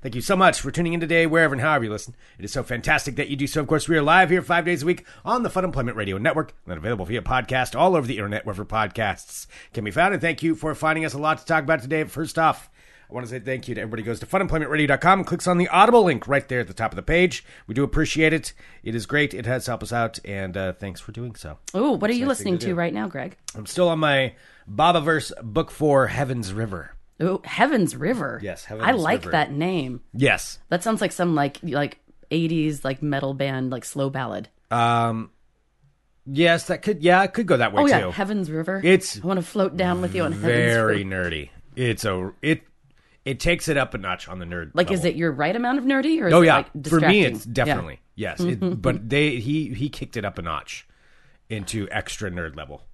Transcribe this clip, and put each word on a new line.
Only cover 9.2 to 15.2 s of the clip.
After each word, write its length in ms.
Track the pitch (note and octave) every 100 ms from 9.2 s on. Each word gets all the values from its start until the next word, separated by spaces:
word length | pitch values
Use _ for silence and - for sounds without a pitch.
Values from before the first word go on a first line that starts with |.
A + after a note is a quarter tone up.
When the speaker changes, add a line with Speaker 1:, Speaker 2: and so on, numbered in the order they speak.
| - - - - -
Speaker 1:
can 100 | -
be 80 | G#2
found. 220 | G2 F#3
And 80 | F#3
thank 220 | E3+ D#3+
you 120 | E3
for 200 | D#3 D#3
finding 320 | D3 D#3 D#3+ D#3
us 80 |
a 40 | C#3
lot 200 | D3+ D#3
to 60 | -
talk 180 | D#3+
about 160 | C#3+ D#3
today. 220 | B2 D#3
First 340 | D#3 - D#3+ -
off, 320 | D#3+ - - _ - - -
I 20 |
want 140 | B2 A#2+
to 40 |
say 80 | B2
thank 300 | A2 C3 -
you 60 |
to 60 | G#2+
everybody 200 | A2 A2+
who 40 | G#2+
goes 120 | A#2+
to 60 | -
fun 140 | F#3+
employment 300 | F#3+ E3 C#3+
radio 160 | D3+ D3
dot 160 | C3+
com 180 | E3+ F#3+